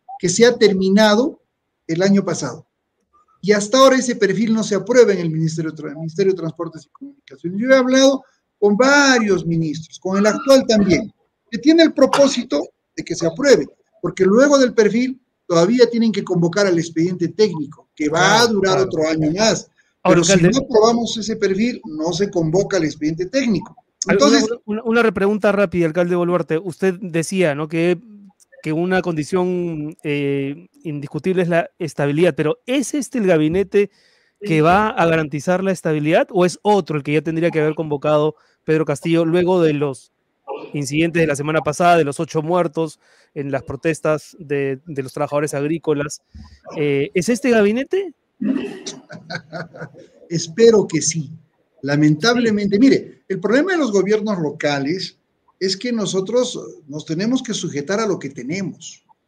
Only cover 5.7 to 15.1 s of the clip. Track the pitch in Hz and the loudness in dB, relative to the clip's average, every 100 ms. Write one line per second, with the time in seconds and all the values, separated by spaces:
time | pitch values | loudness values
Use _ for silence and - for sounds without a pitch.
5.7 | 151 151 143 165 160 190 185 165 160 170 | -8 -12 -12 -10 -2 0 0 -4 -8 -10
6.7 | 160 - _ 277 - _ 135 170 190 247 | -12 -20 _ -20 -20 _ -14 -10 -4 2
7.7 | 269 254 262 269 269 - _ _ _ 208 | 4 4 4 4 2 -4 _ _ _ 2
8.7 | 208 262 285 277 254 214 180 165 165 160 | 4 4 6 4 2 2 -2 0 -2 -2
9.7 | 160 160 - 185 196 208 196 269 269 247 | -6 -12 -12 -6 0 0 0 4 4 4
10.7 | 214 190 160 - - _ _ _ 233 294 | 2 2 2 -2 -12 _ _ _ -2 2
11.7 | 320 320 - 269 - 277 262 226 294 - | 4 4 4 2 4 2 0 -4 -6 -6
12.7 | _ _ - - 165 165 160 285 214 139 | _ _ -16 -10 -4 -4 0 4 4 2
13.7 | _ _ _ 170 - 185 220 285 277 254 | _ _ _ -10 0 4 6 6 6 4
14.7 | 208 208 220 254 | 4 2 2 -2